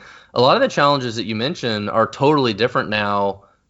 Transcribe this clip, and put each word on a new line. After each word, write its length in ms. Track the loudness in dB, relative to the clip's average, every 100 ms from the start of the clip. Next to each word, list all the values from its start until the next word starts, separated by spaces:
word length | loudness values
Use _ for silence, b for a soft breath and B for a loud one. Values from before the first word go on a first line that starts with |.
| B B B
a 80 | 2
lot 140 | 4 4
of 60 |
the 40 | 2
challenges 500 | 2 2 2 -2 -6
that 80 | -6
you 100 | -4
mentioned 560 | -4 -4 -4 -4 -2
are 160 | 0 0
totally 460 | 2 2 2 2
different 360 | 0 0 0 -2
now 540 | -2 0 0 -2 -4 b b b